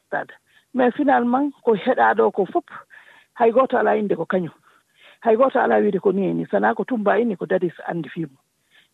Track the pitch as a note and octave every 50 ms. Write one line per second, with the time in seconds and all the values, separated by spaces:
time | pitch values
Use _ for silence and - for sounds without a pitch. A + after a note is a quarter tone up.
0 | _ - - C#3+ D3 - - - _ _ _ _ _ _ - B3 B3+ B3 - -
1 | D4 C4+ C4 B3 A#3+ A#3+ A#3+ C4 C#4+ D4 C4+ _ - A#3+ A3+ F#3 - B3 C4 -
2 | A#3 A3 A3+ G#3 A3+ G#3+ - - F#3+ - - F4 - - - - - _ - -
3 | - - - - _ _ _ - A#3+ A#3 G#3+ B3 C4+ - B3+ A3+ G#3+ G#3 G#3 G#3+
4 | G#3+ F#3+ E3+ D3+ E3 - - F#3 F3 D3+ - _ _ _ _ _ _ _ _ _
5 | _ - - _ - A#3 A3 A3 C4+ C4+ - B3+ A3+ A#3 A3+ G#3+ G#3+ G#3 G3 F3+
6 | - G3+ F#3 G3 F#3+ E3+ E3+ E3+ E3 - - G3 G3+ G#3+ A#3 A3 G3 - C4 A3+
7 | G3+ G3+ F#3+ G3+ A#3+ A#3 G3 - F#3 E3 F#3+ F#3 F#3 E3+ - - - - E3 E3+
8 | D#3 C3 - F3+ E3 D3 C3+ _ _ _ _ _ _ _ _ _ _ _